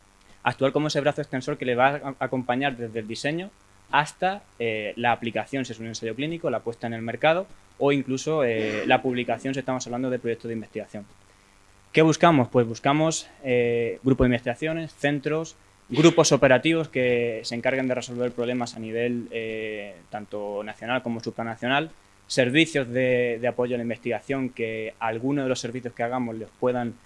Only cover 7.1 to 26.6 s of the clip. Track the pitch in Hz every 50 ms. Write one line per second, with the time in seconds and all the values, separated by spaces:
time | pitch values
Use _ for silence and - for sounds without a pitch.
7.1 | 113 120 - 151 160 180 196 - - - - - - - 135 143 143 139 123 127
8.1 | 131 131 - 156 156 156 135 120 113 110 110 110 107 107 - 123 131 127 - 131
9.1 | 123 123 120 123 117 117 - 135 135 139 127 - 127 127 - 123 120 123 131 127
10.1 | 127 123 - 117 113 - - 117 117 113 104 - - 107 101 - - 107 101 -
11.1 | - - - - _ _ _ _ _ _ _ _ - - _ _ - 156 160 160
12.1 | 147 - - 170 165 139 120 - - 127 120 113 113 - - 139 143 151 160 160
13.1 | 160 - - - - - - 131 123 123 120 120 120 117 117 113 92 - - 131
14.1 | 131 - 131 123 123 113 - 127 117 - 156 160 160 165 165 151 - - - 143
15.1 | 147 143 131 151 151 160 165 - - _ _ _ _ _ _ - 123 123 156 170
16.1 | 160 170 151 - 151 131 - 131 127 123 - 160 165 165 156 151 - 131 127 123
17.1 | 123 120 120 117 113 110 117 - 120 117 117 127 131 131 131 127 123 123 113 -
18.1 | 120 120 123 123 120 - 120 120 123 127 120 117 - 113 113 110 110 117 120 123
19.1 | 123 120 113 - - 113 113 113 110 110 110 107 107 104 101 104 95 87 85 -
20.1 | - 107 104 - - 104 104 101 104 101 104 107 107 - 107 113 127 131 - 120
21.1 | 117 113 - 117 110 - 113 113 113 - - 123 135 143 156 160 - - _ _
22.1 | _ _ _ - - 143 127 123 127 156 165 160 - 143 131 120 120 127 127 127
23.1 | 127 123 123 120 117 113 120 120 117 - 123 120 123 120 117 117 113 110 - 120
24.1 | 113 104 - - 135 135 131 120 - - 117 113 110 110 110 110 - - 113 113
25.1 | 113 113 123 135 143 143 135 131 127 - - 120 117 127 117 120 - - 120 117
26.1 | 127 127 123 117 113 110 107 95 - -